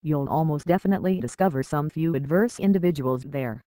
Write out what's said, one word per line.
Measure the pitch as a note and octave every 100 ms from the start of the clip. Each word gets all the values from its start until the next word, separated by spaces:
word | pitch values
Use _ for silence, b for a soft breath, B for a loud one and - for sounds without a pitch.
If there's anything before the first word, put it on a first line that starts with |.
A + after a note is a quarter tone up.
You'll | D#3+ D3 C#3
almost | C#3 D#3+ D3 -
definitely | F3+ G3 G3 F#3 F#3
discover | A#2+ - F#3+ C3+
some | C3+ D3+ D3+
few | D#3+ E3
adverse | D3 C#3 E3+ A#3 -
individuals | G3 F#3+ F3 D3 C3 B2+
there. | C#3 C#3+ B2+ A2+ _